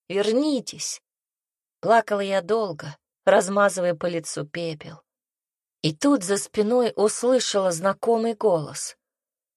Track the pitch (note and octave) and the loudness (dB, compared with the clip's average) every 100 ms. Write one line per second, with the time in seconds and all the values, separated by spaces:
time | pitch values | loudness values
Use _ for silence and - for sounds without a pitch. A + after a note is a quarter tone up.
0 | - F#3+ G#3 A#3+ D4+ C4 - D3+ - - | -8 -2 0 0 0 -2 -4 -10 -10 -12
1 | _ _ _ _ _ _ _ _ F3 A3+ | _ _ _ _ _ _ _ _ 2 2
2 | G#3+ G#3 G3 G3 E3+ A3+ G3+ D3+ D3+ - | 2 -4 -2 -4 0 -2 -2 -6 -12 -16
3 | _ _ - G3+ F#3 G3+ G3+ F#3 F3 D#3+ | _ _ 4 4 4 2 2 2 -2 -2
4 | F3+ E3+ D#3 - D3+ E3+ E3 D3+ D#3 D#3 | -4 -4 -6 -10 -8 -8 -8 -10 -14 -20
5 | _ _ _ _ _ _ _ _ D#3 D#3 | _ _ _ _ _ _ _ _ -4 0
6 | C#4+ C4+ F3+ G3 - G#3+ G#3 B3 A#3 - | 2 2 2 -2 -2 -2 2 2 2 2
7 | G#3+ - A#3+ B3+ - G3+ F#3 E3 F#3+ F#3+ | 0 2 2 2 2 0 0 0 -2 0
8 | A3+ A3+ A3+ A3 A3 E3 C#3+ - - - | 0 0 0 0 2 2 -2 -10 -12 -14
9 | _ _ _ _ _ | _ _ _ _ _